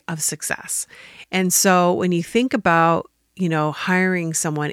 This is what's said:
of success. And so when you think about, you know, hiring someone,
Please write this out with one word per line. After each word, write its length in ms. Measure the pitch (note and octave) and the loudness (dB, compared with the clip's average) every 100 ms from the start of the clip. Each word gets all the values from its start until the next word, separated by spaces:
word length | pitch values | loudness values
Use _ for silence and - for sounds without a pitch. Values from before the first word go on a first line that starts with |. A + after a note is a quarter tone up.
| - | -6
of 140 | D#3+ | -6
success. 640 | - D3+ - - - - - - - - - | -6 -6 -6 -8 -8 -10 -10 -16 -20 -20 -6
And 220 | F#3 F#3 | -2 0
so 400 | - G3 F3+ F3 | 2 4 4 4
when 180 | - F3+ | 2 0
you 100 | E3+ | 0
think 300 | E3 A#3 B3+ | 0 -2 0
about, 560 | A#3+ F#3 E3 E3 E3 - _ _ - | 0 2 4 4 2 -2 _ _ -4
you 120 | F3+ | -2
know, 240 | D#3+ D3+ | 0 0
hiring 640 | D3 - F#3 F#3 F3+ E3 | -2 -2 0 2 0 -2
someone, 380 | D#3+ E3+ D3+ D3 | -4 -4 -2 -4